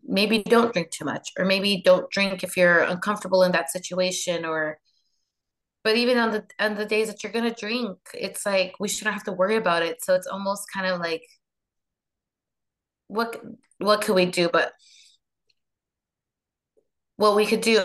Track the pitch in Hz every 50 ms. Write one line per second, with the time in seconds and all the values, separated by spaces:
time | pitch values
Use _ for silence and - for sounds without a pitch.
0 | _ - 190 196 208 202 226 220 - - 233 233 233 233 - 180 170 - - -
1 | - 147 113 - _ - - - 185 190 190 196 190 202 202 185 190 185 185 180
2 | - - - 196 196 196 190 185 185 180 - 185 180 175 175 170 160 - 180 175
3 | 175 208 208 196 - 185 190 185 185 180 175 170 - - - 185 180 - 180 180
4 | 185 180 180 185 - 180 175 165 165 165 160 160 156 151 156 _ _ _ _ _
5 | _ _ _ _ _ _ _ _ _ _ _ _ _ _ _ _ _ 220 214 233
6 | 240 240 254 240 233 226 208 214 214 _ - - 202 214 214 202 214 214 220 214
7 | 220 208 208 - - 208 - 233 233 233 - - - 208 226 247 240 208 185 _
8 | _ - - - - 196 190 - - 202 196 190 185 180 - - 196 202 - -
9 | - 214 202 196 - - 190 180 185 196 220 226 - 180 170 170 170 165 165 -
10 | - - 185 185 180 - 190 196 196 196 202 202 - - - 196 190 185 185 175
11 | 175 165 165 165 - - _ _ _ _ _ _ _ _ _ _ _ _ _ _
12 | _ _ _ _ _ _ _ _ _ _ _ _ _ _ _ _ _ _ _ _
13 | _ _ 196 214 233 226 - - - - - - _ _ _ _ - 196 208 208
14 | - - 208 180 180 175 180 185 175 170 - 165 - - - _ _ _ _ _
15 | - _ _ _ _ _ _ _ _ _ _ _ _ _ _ _ _ _ _ _
16 | _ _ _ _ _ _ _ _ _ _ _ _ _ _ _ _ _ _ _ _
17 | _ _ _ - 196 208 202 208 214 214 226 220 - 220 226 214